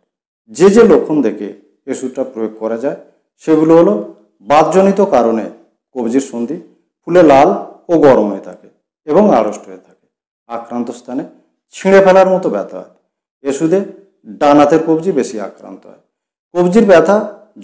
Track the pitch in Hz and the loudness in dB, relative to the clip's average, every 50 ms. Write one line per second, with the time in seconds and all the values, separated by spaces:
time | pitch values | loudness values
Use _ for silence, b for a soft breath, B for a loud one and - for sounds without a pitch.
0 | _ _ _ _ _ _ _ _ _ 113 110 - 175 202 196 233 220 196 156 - | _ _ _ _ _ _ _ _ _ _ -2 2 2 4 6 6 4 6 4 2
1 | - - 156 151 123 107 - - 104 101 - _ _ _ _ _ _ 135 127 - | 2 -2 -2 -2 -2 -2 -4 -6 -12 -14 -14 _ _ _ _ _ _ -12 -10 -10
2 | 131 120 - 139 127 123 - 113 113 107 110 - 110 110 113 113 123 147 170 - | -10 -10 -8 -8 -10 -10 -8 -10 -10 -10 -10 -10 -8 -8 -8 -6 -6 -8 -8 -10
3 | - _ _ _ _ _ _ _ - 156 160 151 160 160 165 165 175 196 208 214 | -18 _ _ _ _ _ _ _ -2 -2 0 0 2 4 4 4 4 2 0 -4
4 | - - - _ _ _ _ _ _ 104 139 156 160 - - 190 196 196 196 202 | -8 -12 -18 _ _ _ _ _ _ 0 2 2 2 2 0 0 2 2 0 0
5 | 196 - - 123 117 113 113 110 101 - - - _ _ _ _ _ _ _ 127 | -2 0 0 0 0 0 -2 -4 -8 -10 -16 -20 _ _ _ _ _ _ _ -8
6 | 120 113 117 139 135 - - 120 120 117 156 185 - _ _ _ _ _ _ _ | -8 -4 -4 -4 -4 -4 -10 -10 -8 -8 -10 -12 -14 _ _ _ _ _ _ _
7 | _ - 170 180 170 147 139 135 147 185 202 - - - - _ _ - 170 160 | _ 0 2 4 4 6 6 4 4 2 0 -4 -8 -14 -20 _ _ -2 0 2
8 | 147 139 123 113 104 104 101 98 - 90 90 _ _ _ _ _ _ _ _ _ | 4 4 4 4 0 -4 -6 -10 -14 -18 -20 _ _ _ _ _ _ _ _ _
9 | _ 151 147 185 214 202 151 117 107 107 98 - - 98 95 90 _ _ _ _ | _ -2 0 2 2 2 2 0 -2 -4 -6 -10 -16 -20 -20 -20 _ _ _ _
10 | _ _ _ _ _ _ _ _ _ _ 117 113 - - 120 120 117 120 117 - | _ _ _ _ _ _ _ _ _ _ -14 -14 -14 -10 -10 -10 -8 -10 -12 -16
11 | _ - 123 139 165 - _ _ _ _ _ _ _ _ - - - 190 196 190 | _ -12 -12 -12 -12 -12 _ _ _ _ _ _ _ _ -20 -6 -2 2 4 4
12 | 190 185 185 190 185 185 190 180 175 156 110 101 92 - 92 90 90 _ _ _ | 4 4 4 4 4 2 0 -2 -4 -6 -6 -8 -10 -10 -14 -18 -20 _ _ _
13 | _ _ _ _ _ _ _ _ - 139 135 - 160 160 180 196 202 - - - | _ _ _ _ _ _ _ _ -8 -8 -6 -4 -2 -2 -2 -2 -4 -6 -16 -20
14 | _ _ _ _ _ 113 98 - 147 147 147 147 147 147 165 156 160 160 160 160 | _ _ _ _ _ -20 -8 -2 2 2 4 4 4 4 2 0 0 -2 -4 -2
15 | 165 196 170 135 117 - - 107 98 95 - _ 101 98 95 - _ 98 98 _ | -2 -4 -4 -4 -6 -6 -8 -12 -12 -14 -16 _ -20 -20 -20 -20 _ -20 -20 _
16 | _ _ _ _ _ _ _ _ _ _ - 175 175 180 180 226 214 202 185 160 | _ _ _ _ _ _ _ _ _ _ -4 -2 -2 2 2 2 4 6 4 4
17 | 156 - 202 214 220 - - - _ _ _ 107 | 4 2 0 0 -2 -6 -14 -18 _ _ _ -20